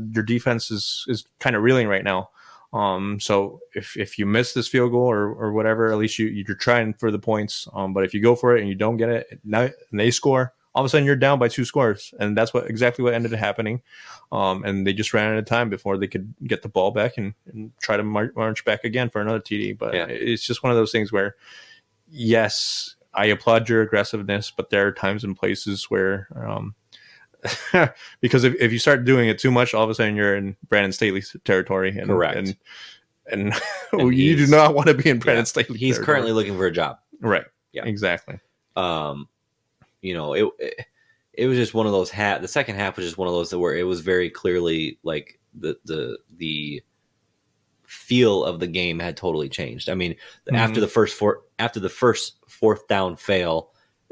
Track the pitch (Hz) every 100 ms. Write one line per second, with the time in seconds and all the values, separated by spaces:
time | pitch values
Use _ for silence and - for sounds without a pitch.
0 | 110 110 107 120 127 117 - 104 - -
1 | - 110 - _ 135 110 120 131 110 98
2 | 98 92 104 _ - - _ 107 101 95
3 | 101 101 - 101 98 - - 101 104 107
4 | 101 - 101 110 127 123 110 127 123 120
5 | 123 104 104 113 110 107 110 110 110 107
6 | 107 - 110 104 98 98 - 120 110 107
7 | 113 104 113 107 104 - - 98 95 95
8 | 95 101 113 120 123 120 101 98 107 117
9 | 113 117 - - 104 107 131 - - 104
10 | 113 - 143 131 123 - _ - 131 151
11 | 139 143 135 139 120 - 120 143 117 104
12 | - - 104 104 113 120 120 110 120 120
13 | 123 117 117 113 104 101 107 123 - -
14 | - - _ - 95 95 101 98 95 98
15 | 107 113 107 110 110 117 117 98 101 98
16 | 98 101 101 - 123 104 107 95 95 107
17 | 117 120 98 - - 110 110 - - 104
18 | 107 107 117 - 110 110 - 107 117 123
19 | 120 107 104 113 - 104 104 104 113 90
20 | 82 117 117 113 - 120 127 117 110 113
21 | 101 104 101 - - - - - _ _
22 | _ 151 113 113 107 - - - - -
23 | _ - 107 101 - 113 113 113 107 104
24 | 101 107 101 101 - - - 101 101 98
25 | 98 104 98 95 98 101 104 98 - 98
26 | 95 98 101 120 110 104 104 - _ -
27 | - - _ _ - - - 185 147 -
28 | - - 120 131 123 - 120 117 151 139
29 | 123 131 113 107 131 123 120 110 110 110
30 | 107 104 101 101 98 95 - 107 98 92
31 | 107 95 - - - 95 - 95 95 101
32 | 98 95 82 98 98 - _ - - -
33 | _ _ - 101 104 107 - - - 196
34 | 127 127 143 156 143 151 151 143 139 131
35 | 151 120 147 117 113 - 120 110 131 113
36 | 110 143 113 110 101 95 92 82 76 -
37 | _ - 113 95 - _ _ - 117 101
38 | 95 85 - 92 _ _ _ 92 90 80
39 | 76 71 71 _ _ _ _ _ _ _
40 | 92 85 76 73 110 - 71 - - _
41 | _ _ _ - 127 127 113 113 110 98
42 | 90 101 104 90 92 147 127 98 98 95
43 | 87 85 90 87 82 90 87 78 92 87
44 | 85 92 87 - 95 90 85 80 78 -
45 | 82 78 - _ _ - 80 - - 78
46 | 64 52 _ 85 82 76 73 69 - _
47 | _ _ _ _ _ _ _ _ _ -
48 | - 123 113 98 67 85 90 87 87 82
49 | 87 78 90 78 71 - 69 58 - 92
50 | 87 - - - - 120 113 110 104 117
51 | 104 - 104 - - - 117 110 92 -
52 | 123 110 - - _ - 110 104 - 101
53 | 92 82 - 95 87 80 - _ _ _
54 | _